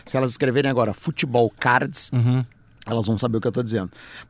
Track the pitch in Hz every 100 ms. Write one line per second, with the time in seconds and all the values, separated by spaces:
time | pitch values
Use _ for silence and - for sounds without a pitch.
0 | - 131 127 - 135 123 139 123 107 -
1 | - - 139 120 113 - 127 127 139 -
2 | - 123 120 127 120 _ _ _ - 117
3 | 101 107 123 110 117 127 117 110 92 -
4 | - -